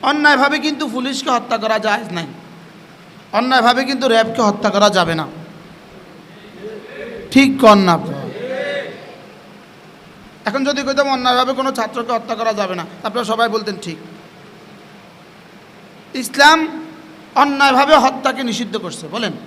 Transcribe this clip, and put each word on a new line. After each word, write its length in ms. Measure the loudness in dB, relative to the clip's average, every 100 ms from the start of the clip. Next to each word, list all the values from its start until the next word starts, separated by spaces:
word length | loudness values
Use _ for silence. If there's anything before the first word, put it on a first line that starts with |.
অন্যায়ভাবে 560 | 0 2 4 4 4 2
কিন্তু 300 | -2 -4 -6
পুলিশকে 420 | -4 -6 -6 -2
হত্যা 280 | -2 -2 -4
করা 200 | -2 -2
জায়েজ 340 | 0 -2 -4
নাই, 140 | -8 -10 -14 -20 -20 -20 -20 -20 -20 -20 -20 -4
অন্যায়ভাবে 520 | -2 2 4 4 2
কিন্তু 240 | 0 0 2
র্যাবকে 340 | 2 2 2
হত্যা 280 | 0 2 0
করা 200 | 4 4
যাবে 240 | 4 0
না। 120 | -2 -6 -10 -18 -20 -20 -20 -20 -20 -20 -20 -20 -20 -20 -16 -14 -14 -16 -16 -14 -14 0
ঠিক 300 | 2 2 6
কর 140 | 6
না 180 | 8 6
আপনারা? 300 | 2 -2 -10 -10 -10 -8 -6 -6 -6 -8 -14 -18 -20 -20 -20 -20 -20 -20 -20 -20 -20 -20 -20 -20 -10
এখন 200 | -6 -2
যদি 180 | -2 -2
কইতাম 260 | -2 0 0
অন্যায়ভাবে 440 | 2 2 2 2
কোনো 200 | 0 -2
ছাত্রকে 400 | -2 -4 -6 -4
হত্যা 220 | -4 -4
করা 180 | -4 -2
যাবে 220 | -2 -4
না, 120 | -4 -8 -8
আপনারা 200 | -6 -6
সবাই 240 | -4 0 0
বলতেন 280 | 0 -4 -10
ঠিক। 140 | -10 -14 -16 -20 -20 -20 -20 -20 -20 -20 -20 -20 -20 -20 -20 -20 -20 -20 -20 -20 -20 -20 -14
ইসলাম 680 | -8 -8 4 6 6 2 -6 -14 -18 -20 -20 -6
অন্যায়ভাবে 600 | 2 2 4 4 4 6 6
হত্যাকে 460 | 4 0 -4 -2
নিষিদ্ধ 340 | -4 -4 -6 -6
করছে, 320 | -8 -12 -10
বলেন। 240 | -6 -6 -8